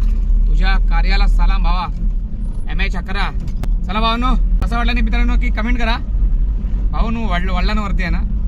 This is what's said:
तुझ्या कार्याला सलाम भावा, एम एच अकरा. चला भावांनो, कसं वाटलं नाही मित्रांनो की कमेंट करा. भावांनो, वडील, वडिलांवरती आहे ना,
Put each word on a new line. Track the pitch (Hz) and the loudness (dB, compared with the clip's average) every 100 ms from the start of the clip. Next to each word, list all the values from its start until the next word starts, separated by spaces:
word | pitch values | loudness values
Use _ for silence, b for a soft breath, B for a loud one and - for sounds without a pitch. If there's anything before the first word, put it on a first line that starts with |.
| - - - - - | 2 2 2 2 4
तुझ्या | - 185 185 | 4 4 2
कार्याला | - 170 175 196 202 | 2 2 2 2 2
सलाम | 175 180 202 | 4 4 2
भावा, | 170 180 170 - - - - - - - - | 2 0 -2 -4 -2 -2 -4 -6 -4 -4 -4
एम | - | -2
एच | 190 185 | -2 -4
अकरा. | 180 196 175 - - - - - - | -4 -4 -4 -4 -4 -4 -2 -2 -2
चला | 202 | -2
भावांनो, | 226 226 254 226 - - | 0 0 0 2 2 0
कसं | - 233 | 0 0
वाटलं | 240 | 0
नाही | 240 226 | 0 0
मित्रांनो | 240 240 | 0 2
की | 240 - | 2 0
कमेंट | - 226 240 | -2 0 0
करा. | 214 247 - - - - - - - - - | 0 -2 -2 0 0 2 0 -2 -2 -2 0
भावांनो, | - - 226 214 | 0 0 -2 -2
वडील, | 175 165 | -2 0
वडिलांवरती | 180 180 214 202 180 | 0 0 0 -2 -2
आहे | 175 | -2
ना, | 165 - - | -2 -2 -2